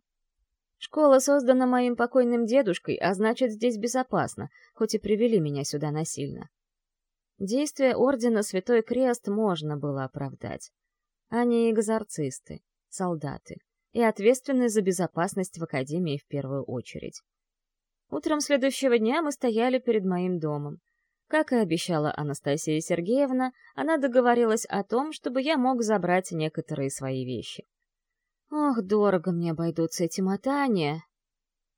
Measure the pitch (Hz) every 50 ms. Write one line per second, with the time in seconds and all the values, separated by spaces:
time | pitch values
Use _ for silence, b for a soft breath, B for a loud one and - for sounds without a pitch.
0 | - _ _ _ _ _ _ _ _ _ _ _ _ _ _ _ - - - 302
1 | 302 285 269 269 262 285 285 285 254 233 254 254 254 247 247 247 247 247 240 -
2 | 233 240 - 262 247 240 240 233 233 208 240 277 269 202 170 - - - 135 -
3 | - 170 196 185 214 220 247 - 262 240 220 208 233 247 233 208 196 240 233 254
4 | 254 - - 180 135 - - - 107 147 b b b b b - 220 214 - 208
5 | - 202 214 208 233 240 226 190 156 147 143 139 143 - - 147 151 151 147 151
6 | 160 - - - 143 139 139 - - - _ _ _ _ _ _ _ _ _ _
7 | _ _ _ _ _ _ _ - 196 185 226 262 302 294 - - 269 254 233 -
8 | 226 262 277 233 226 240 226 208 208 - - 185 185 - 240 233 226 - 240 247
9 | 262 247 240 240 - 202 202 214 220 208 175 156 151 151 147 143 143 147 139 135
10 | 135 131 - 139 139 135 131 - - - 71 71 - - _ _ _ _ _ _
11 | _ _ _ _ _ - 226 233 240 240 233 233 233 226 220 220 214 208 220 220
12 | 220 - - - 151 135 135 - _ - 151 - _ _ _ _ _ _ - -
13 | 190 180 170 156 147 139 135 - _ - - - _ _ _ _ _ _ - 220
14 | 240 220 214 - 196 220 262 262 - - 277 254 247 240 202 214 196 185 185 175
15 | 180 156 - 165 170 196 - 196 180 - - 160 165 - - 143 131 143 147 180
16 | 185 160 139 147 - _ - 143 139 131 139 139 - - 127 123 - - - -
17 | - - - - _ _ _ _ _ _ _ _ _ _ _ _ _ _ _ _
18 | _ - 269 302 - 330 311 294 294 - 285 269 240 269 254 - 269 262 240 233
19 | 214 220 254 330 330 294 285 - - 247 214 220 233 254 254 262 254 240 220 214
20 | 185 190 180 175 180 185 180 170 156 151 147 147 143 147 156 170 _ _ _ _
21 | _ _ _ _ _ - - 311 311 311 254 240 220 170 160 170 - - 175 151
22 | 151 151 - - 151 147 139 - - 147 139 160 - 160 156 156 165 - 175 165
23 | 170 180 240 277 285 262 254 254 254 254 254 b b b b - 277 302 320 302
24 | 262 277 233 254 240 247 240 240 240 226 214 220 - - - 202 196 - 214 240
25 | 285 311 302 - - 285 240 262 254 294 320 269 247 254 262 240 233 208 220 196
26 | 175 180 175 185 180 - 170 160 156 156 - - 156 - 156 147 139 135 - -
27 | 139 131 135 131 127 123 127 107 - - - - - _ _ _ _ _ _ _
28 | _ _ _ _ _ _ _ _ _ - 302 302 294 285 254 226 190 185 214 214
29 | 208 202 185 180 156 185 175 170 170 170 160 156 170 170 165 165 165 165 - -
30 | 175 165 - - 190 185 196 202 - 262 277 285 277 262 220 185 156 143 151 165
31 | - _ _ _ _ _ _ _ _ _ _ _ _ _ _